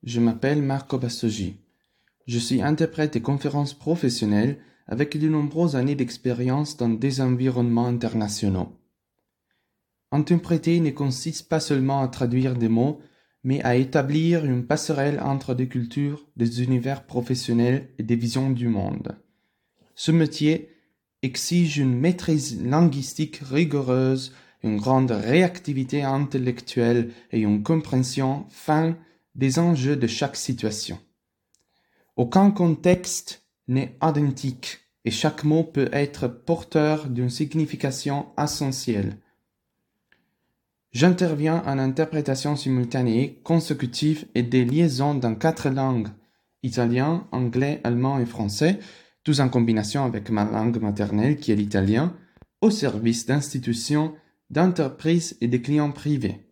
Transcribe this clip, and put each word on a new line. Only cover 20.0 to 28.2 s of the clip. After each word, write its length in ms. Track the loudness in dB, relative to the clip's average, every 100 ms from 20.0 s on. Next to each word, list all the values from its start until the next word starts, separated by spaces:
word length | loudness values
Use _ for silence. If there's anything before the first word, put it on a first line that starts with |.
| 2
métier 580 | 4 4 2 0 0 -4 _ _ _ _ _
exige 560 | -6 -4 0 2 2 2
une 200 | 0 2
maîtrise 640 | 2 0 0 0 0 -6
linguistique 720 | 0 4 4 2 -6 -6 -6 -6
rigoureuse, 960 | -4 0 2 0 0 2 2 0 -4 -16 -20 _
une 140 | -4 -2
grande 340 | 2 2 2
réactivité 920 | 0 2 4 2 0 -6 -4 -2 -2
intellectuelle 1080 | -2 -2 -2 -2 -2 -4 -4 0 4 2 0 -8 _
et 80 | 0
une 240 | 2 2
compréhension 800 | 2 0 2 0 0 -2